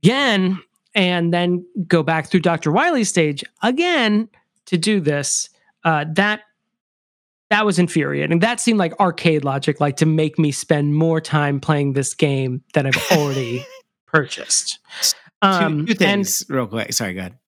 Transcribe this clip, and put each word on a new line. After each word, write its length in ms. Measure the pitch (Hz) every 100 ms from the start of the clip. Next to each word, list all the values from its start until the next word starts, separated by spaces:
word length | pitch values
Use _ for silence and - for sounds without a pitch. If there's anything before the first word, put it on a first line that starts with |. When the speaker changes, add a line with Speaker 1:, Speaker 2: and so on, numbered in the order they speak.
Speaker 1:
again, 560 | 170 262 277 208 185 185 - _ _ 214
and 380 | 180 180 170
then 320 | 170 180 180 180 - 165
go 160 | 170
back 240 | 147 160 147
through 120 | 185
Doctor 300 | 175 165 156
Wily's 380 | 175 330 302 208
stage 340 | - 151 143 - _
again 640 | 220 254 349 330 226 208 220 _ _ _ -
to 120 | 180
do 220 | 180 208
this." 500 | 151 143 143 - - _ _ _
Uh, 220 | 165 156 151
that, 280 | 160 202 214 _ _ _ _ _ _ _ _ _ _ _
that 160 | 208 214
was 140 | 175
infuriating. 600 | 175 165 139 143 151 165
That 200 | 214 240
seemed 200 | - 220
like 180 | 170 -
arcade 440 | 190 170 170 151
logic, 360 | 143 135 139 143
like, 160 | 147 139
to 80 | 160
make 340 | 156 156 151
me 120 | 156
spend 440 | 139 - 151 147 151
more 240 | 165 160
time 400 | 160 156 147 143
playing 340 | 139 147 143
this 200 | 135 131
game 500 | - 147 139 131 127 _
that 120 | - 135
I've 260 | 131 -
already 540 | 175 147 135 120 123 - - _
Speaker 2:
<laughs> 180 | _ _
Speaker 1:
purchased. 760 | 160 131 - - - - - _ -
Speaker 2:
S-, 140 | -
two, 40 | - - _
Speaker 1:
Um, 440 | 196 185 165 151 160
Speaker 2:
two 60 |
Speaker 1:
and 80 | 220
Speaker 2:
things 460 | 185 202 196 - -
real 180 | 139 113
quick. 260 | 113 104
Sorry, 200 | 113 110
go 80 | 92
ahead. 160 | 92 113